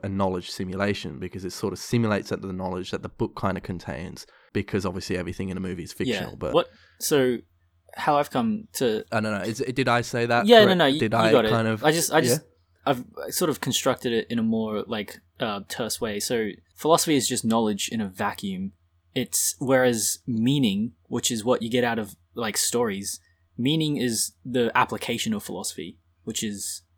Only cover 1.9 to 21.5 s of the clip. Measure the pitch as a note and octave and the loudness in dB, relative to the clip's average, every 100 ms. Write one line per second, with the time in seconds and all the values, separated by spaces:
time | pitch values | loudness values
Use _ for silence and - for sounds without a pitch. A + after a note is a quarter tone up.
1.9 | B2 A2+ G2+ - - G2 F#2 F#2 F#2 F#2 | 2 2 0 -2 -8 -6 -6 -6 -6 -6
2.9 | G2+ F2+ - A2 - G2+ F3+ - F2 - | -8 -8 -6 -6 -2 -4 -4 -6 -10 -8
3.9 | C2+ F2+ - - - _ G#2+ F#2+ G#2 F#2+ | -10 -10 -14 -18 -20 _ -4 -2 -2 -2
4.9 | F#2 - F2+ F2 - F#2+ F#2 F#2 F2+ - | -4 -4 -4 -4 -6 -6 -6 -6 -6 -10
5.9 | - B2 G#2 F2 - - D3 - - _ | -6 -4 -4 -6 -6 0 0 0 -8 _
6.9 | - - D3 B2+ A#2+ - _ _ _ _ | -8 0 2 2 0 -6 _ _ _ _
7.9 | - - D3 C#3+ C3+ A2+ G#2+ - - B2+ | -6 0 2 2 0 0 -2 -6 -2 0
8.9 | G#2+ - A2+ G#2+ G#2 G2 G#2+ A#2 B2+ B2 | 0 -2 -2 -2 -2 -4 -4 -4 -2 2
9.9 | A#2+ A#2 B2 A#2 A#2+ G3+ A#3 G3+ F3+ D3 | 2 0 -2 2 4 10 10 10 8 4
10.9 | C3+ A2 A2+ A2 A#2 A2 A2+ A2+ A2 C#3+ | 4 2 4 6 6 6 4 2 2 2
11.9 | D#3+ D3 D#3 B2+ D#3 - _ _ _ - | 2 2 2 4 2 0 _ _ _ -2
12.9 | B2 - - - - F3 C3+ - A#2 C3+ | -2 -2 -12 -6 0 0 0 -2 0 0
13.9 | B2 B2+ A2+ - A#2 A2+ A2+ A2 G#2+ G2 | 0 0 0 0 0 0 0 -2 -4 -4
14.9 | A2 G2+ - _ - A#2 G2+ G2 - A2+ | -6 -6 -12 _ -6 -4 -4 -8 -6 -6
15.9 | - A2+ G#2 - A#2+ G#2+ - _ - D3 | -4 -4 -4 -2 -2 -2 -6 _ -4 2
16.9 | D#3+ - D3 G#2+ B2 A2+ A2+ A2 G2+ - | 4 4 2 2 -2 0 2 2 0 -4
17.9 | A#2 G2+ F#2 G2+ - G2+ F#2 F#2+ - _ | -4 -6 -4 -6 -4 -8 -6 -8 -10 _
18.9 | _ _ - A#2+ - - - B2+ C3 B2+ | _ _ -6 -4 -2 -2 -4 2 4 6
19.9 | A#2 G2+ - - A2+ A#2 C#3+ B2 G2 A2+ | 2 -2 -4 -4 0 2 4 2 2 -2
20.9 | - - A#2+ - A#2 A2 | -8 -8 -4 -2 -2 0